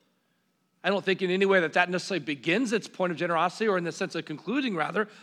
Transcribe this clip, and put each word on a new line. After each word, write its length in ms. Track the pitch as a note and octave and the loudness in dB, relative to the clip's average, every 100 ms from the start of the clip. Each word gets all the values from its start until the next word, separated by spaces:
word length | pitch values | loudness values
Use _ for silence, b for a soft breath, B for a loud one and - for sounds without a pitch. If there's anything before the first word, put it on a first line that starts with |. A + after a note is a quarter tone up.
| _ _ _ _ _ _ _ _ F3 | _ _ _ _ _ _ _ _ -2
I 20 | |
don't 160 | G3 | 0
think 160 | F#3+ F#3+ | 0 0
in 120 | F#3 | 2
any 140 | F#3 G3 | 2 4
way 120 | F#3+ | 4
that 140 | D#3+ | 4
that 180 | F3+ F3+ | 2 2
necessarily 340 | F3+ - F3+ | 0 -2 -4
begins 480 | B2+ C#3 A#2+ F#3+ B3+ | -4 -6 0 0 0
its 140 | G#3+ - | -2 -4
point 240 | - F3+ | -4 -4
of 80 | D#3 | -2
generosity, 480 | E3+ E3 F3 - A3 | -2 0 0 0 0
or 100 | F#3 | 0
in 60 | |
the 80 | E3+ | -2
sense 240 | D3+ F#3+ | -4 -6
of 100 | E3 | -6
concluding, 520 | D#3 D3+ - C4 C4 F3+ | -8 -10 -4 -2 -2 -2
rather. 320 | D3 E3+ G#3 B | -2 -2 -4 B